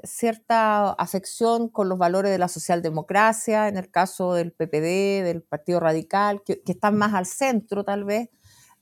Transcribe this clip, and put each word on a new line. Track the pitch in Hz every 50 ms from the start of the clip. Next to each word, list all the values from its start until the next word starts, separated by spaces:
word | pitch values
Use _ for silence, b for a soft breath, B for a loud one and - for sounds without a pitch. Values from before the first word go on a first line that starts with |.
| -
cierta | - - - 233 226 220 220 _ - 233 226 220 214 208 208 202 196
afección | - - 175 - - 190 190 - - - 226 226 233 233 233 226
con | - - 202 185
los | 185
valores | 185 180 170 180 190 196 202
de | 196 180
la | 175 175
socialdemocracia, | - 165 - - 175 170 170 160 156 156 156 - 190 202 214 220 220 220 - 233 214 214 214 208
en | 196 190
el | 180 -
caso | - 170 185 185 - - 185 180 180
del | 175 170 170 -
P | - 165 160
P | - 151 160
D, | 165 180 196 196 196 196 196 185
del | 175 170 165
Partido | - _ 147 151 - - 175 170
Radical, | 165 160 160 160 156 - - 196 202 208 202 202 -
que, | - 185 -
que | - - 175
están | - - 208 208 208
más | 208 214 208
al | 190 185
centro | - - - 277 269 247 208 214 - 202 202 202
tal | 196 202 208 202
vez, | 202 208 220 240 233 b b b b b b b b b b